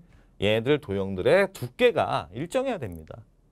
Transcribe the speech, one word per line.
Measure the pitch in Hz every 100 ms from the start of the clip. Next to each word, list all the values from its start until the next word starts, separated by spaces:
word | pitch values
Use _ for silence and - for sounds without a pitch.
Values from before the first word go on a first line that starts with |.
| - - _ -
얘들 | 101 110 117 147
도형들의 | - 98 98 92 107 180 190
두께가 | - 123 - 240 156 98 131 78
일정해야 | 104 170 269 269 208
됩니다. | 110 82 78 - - _ _